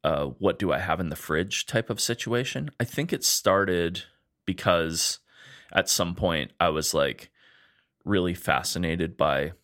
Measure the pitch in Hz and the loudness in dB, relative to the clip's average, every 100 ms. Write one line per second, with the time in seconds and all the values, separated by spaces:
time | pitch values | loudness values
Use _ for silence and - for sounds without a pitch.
0 | 76 73 71 65 95 - 95 71 92 82 | 0 0 -2 0 0 2 0 0 0 -2
1 | 85 76 - 78 95 - - 117 113 104 | -2 -6 -2 -2 0 -4 -2 -2 -2 -4
2 | - 120 - 120 131 131 151 _ 139 - | -2 -2 -2 -2 -2 -6 -8 _ -4 -4
3 | 165 - - - 101 98 98 87 85 92 | -4 -2 0 2 4 4 4 2 0 -4
4 | - _ _ _ - 90 - 87 82 82 | -12 _ _ _ -6 -2 2 2 2 -2
5 | - - _ _ - - - 95 - - | -2 -4 _ _ -20 -20 -2 -2 0 0
6 | 87 87 95 80 64 _ 85 78 78 78 | 0 0 0 0 -4 _ 2 2 0 2
7 | 69 - - _ _ _ _ _ _ _ | 2 0 -14 _ _ _ _ _ _ _
8 | - 101 87 87 - 69 - 87 85 85 | 0 2 2 -2 0 0 0 -2 -2 -2
9 | 85 - 73 69 73 90 | -4 0 2 2 -2 -8